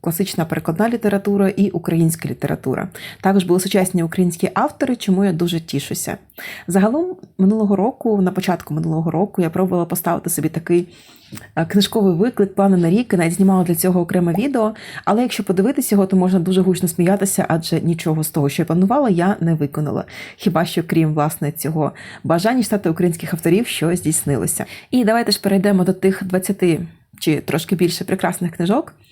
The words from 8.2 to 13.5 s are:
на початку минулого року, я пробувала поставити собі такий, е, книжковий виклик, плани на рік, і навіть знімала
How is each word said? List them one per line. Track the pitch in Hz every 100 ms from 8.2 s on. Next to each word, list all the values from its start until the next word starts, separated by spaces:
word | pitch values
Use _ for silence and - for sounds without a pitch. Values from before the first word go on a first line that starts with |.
на | 180
початку | 190 190 170 -
минулого | 151 160 160 165
року, | 156 208 -
я | 165
пробувала | 180 185 180 170
поставити | 185 175 170 175
собі | 156 156
такий, | 165 165 175 180 - - - - - - -
е, | 165
книжковий | 196 196 226 196 165
виклик, | 240 - 196 190
плани | 196 185
на | 165
рік, | 202 247
і | 180
навіть | 165
знімала | 175 190